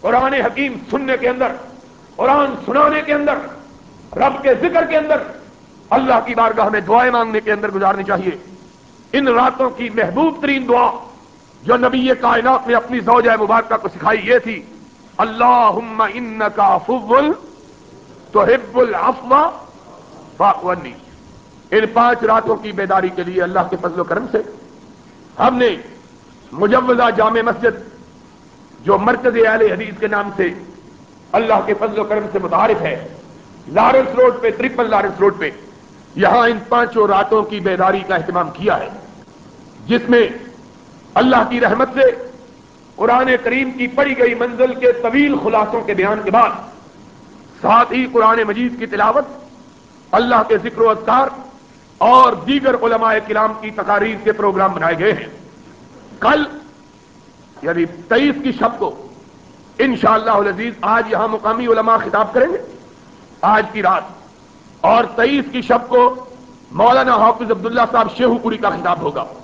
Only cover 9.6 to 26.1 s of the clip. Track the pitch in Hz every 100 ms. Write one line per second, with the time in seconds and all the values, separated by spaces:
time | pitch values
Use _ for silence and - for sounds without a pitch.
9.6 | 262 254 240 220 180 190 320 285 285 269
10.6 | 247 240 247 - - - - - _ -
11.6 | 151 247 247 254 254 254 240 233 240 262
12.6 | 247 240 240 247 202 240 233 226 208 226
13.6 | 226 220 196 175 151 220 196 247 240 202
14.6 | - - - _ - - 220 220 240 247
15.6 | 220 190 233 220 220 220 240 220 208 208
16.6 | 196 196 - 254 208 247 302 392 - -
17.6 | - - - - - - - 208 202 254
18.6 | 214 233 240 185 214 254 240 277 320 -
19.6 | - - - - - - - - 196 -
20.6 | 180 180 135 120 - - - - - -
21.6 | - 214 220 226 240 240 220 220 - 220
22.6 | 214 190 190 190 185 185 175 185 175 185
23.6 | 175 180 180 170 170 175 247 214 - -
24.6 | - - - - - - - - 240 247
25.6 | 247 156 - - -